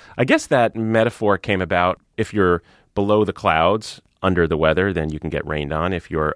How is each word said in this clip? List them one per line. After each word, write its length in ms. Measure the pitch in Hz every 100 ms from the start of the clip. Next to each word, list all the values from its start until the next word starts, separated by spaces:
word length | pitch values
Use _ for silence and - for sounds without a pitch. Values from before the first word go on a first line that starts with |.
| - -
I 60 |
guess 240 | - 302 -
that 260 | 135 113
metaphor 640 | 113 110 113 113 - 107 95
came 240 | - 95
about 380 | 85 90 90 - _ -
if 180 | 107
you're 300 | 104 92 87 - _ _ -
below 280 | 101 107
the 80 | 101
clouds, 720 | - 98 80 85 110 - - _ _
under 220 | 95 87 82
the 100 | 78
weather, 360 | 78 80 98
then 180 | 82 78
you 80 | 78
can 120 | 80
get 140 | 76
rained 280 | 78 76 71
on. 200 | 78 90
If 160 | 90 -
you're 240 | 80 78